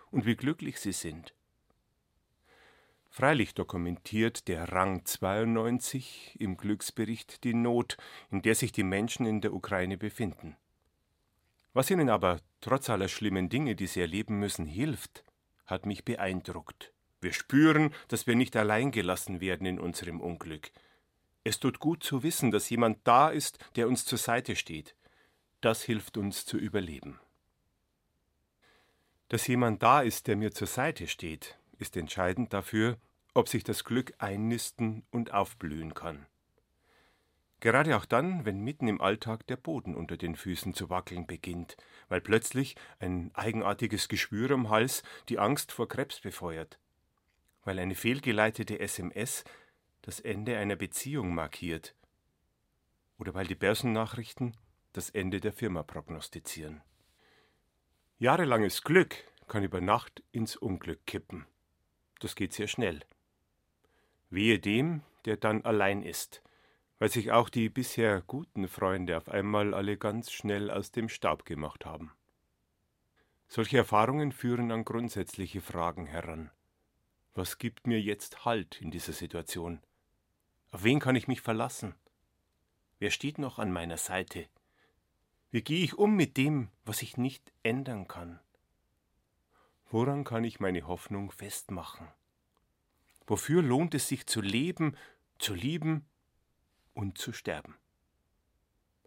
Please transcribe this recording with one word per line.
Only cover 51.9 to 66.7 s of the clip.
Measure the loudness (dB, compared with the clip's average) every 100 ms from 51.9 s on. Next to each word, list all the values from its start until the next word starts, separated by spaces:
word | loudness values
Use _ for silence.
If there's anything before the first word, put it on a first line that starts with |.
| -20 _ _ _ _ _ _ _ _ _ _ _ -12
oder | -8
weil | -4 -4
die | 2
Börsennachrichten | 2 4 2 0 -2 -6 -10 -6 -6 -6 _ _ _
das | -10 -6
Ende | -4 -2 -2
der | -2
Firma | -2 -4 -4
prognostizieren. | -6 -10 -10 -12 -12 -14 -12 -10 -12 -14 _ _ _ _ _ _ _ _ _ _ _ _ _ 2
Jahrelanges | 6 6 6 6 4 0
Glück | 4 6 6 0 -18 -20 -6
kann | -2
über | 0 0
Nacht | 2 2 0 -20 -8
ins | -6 -4 -4
Unglück | -6 -4 -6 -10 -6
kippen. | -8 -8 -14 -14 _ _ _ _ _ _ -12
Das | -8 -4
geht | -4
sehr | -2 -4
schnell. | 0 0 -2 -10 _ _ _ _ _ _ _ _ _ _ _ -6
Wehe | 2 6 6
dem, | 4 2 2 -2 -8 _ -4
der | 0
dann | 2 2
allein | 2 2 2 0
ist, | -4 -8 -10 -14 _ _ _